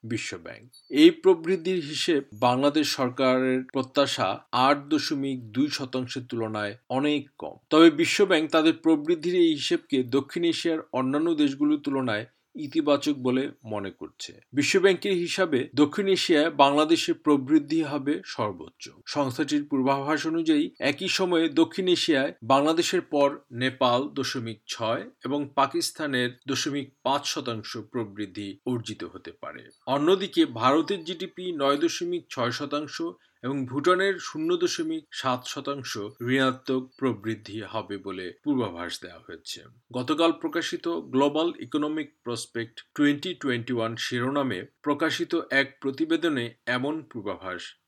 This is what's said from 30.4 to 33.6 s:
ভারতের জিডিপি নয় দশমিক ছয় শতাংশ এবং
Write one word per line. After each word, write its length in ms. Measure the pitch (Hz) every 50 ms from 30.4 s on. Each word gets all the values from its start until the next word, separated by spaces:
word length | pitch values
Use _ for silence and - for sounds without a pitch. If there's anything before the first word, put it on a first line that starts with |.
| 160
ভারতের 580 | 143 120 113 113 127 139 160 160 - 202 190 156
জিডিপি 480 | 160 165 160 185 180 _ - 185 180 175
নয় 240 | 147 139 139 139
দশমিক 500 | 143 160 170 - - 175 170 180 175 - _
ছয় 200 | - - 123 120
শতাংশ 520 | 120 - 147 143 143 147 156 143 - - 165 170 180 _ _ _ _ _ -
এবং 240 | 123 139 139